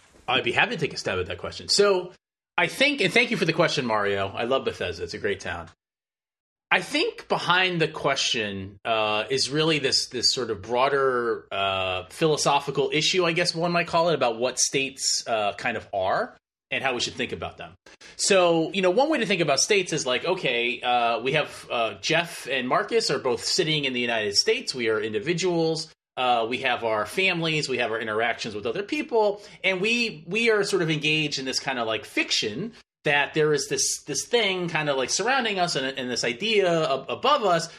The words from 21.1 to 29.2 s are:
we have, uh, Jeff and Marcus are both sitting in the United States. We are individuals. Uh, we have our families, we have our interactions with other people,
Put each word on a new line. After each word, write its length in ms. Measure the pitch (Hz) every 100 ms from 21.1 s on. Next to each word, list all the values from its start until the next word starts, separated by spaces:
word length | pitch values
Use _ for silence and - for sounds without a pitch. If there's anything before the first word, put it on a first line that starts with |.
| 117
we 120 | 127
have, 360 | 151 135 - -
uh, 240 | 123 113 101
Jeff 480 | - 156 170 - 120
and 160 | 131 127
Marcus 440 | 160 202 233 -
are 80 | 135
both 260 | 127 117
sitting 400 | - - 160 156
in 80 | 139
the 80 | 123
United 340 | 120 113 104 101
States. 380 | - 240 -
We 140 | 127 113
are 100 | 107
individuals. 920 | 110 107 131 175 185 170 160 156 - _ _ -
Uh, 300 | 127 120 113
we 100 | 123
have 260 | 131 117
our 200 | 113 107
families, 640 | 104 - 190 175 165 156 147
we 100 | 123
have 120 | 117
our 80 | 110
interactions 560 | 113 107 117 110 120
with 100 | 104
other 180 | 113 139
people, 600 | 202 302 269 226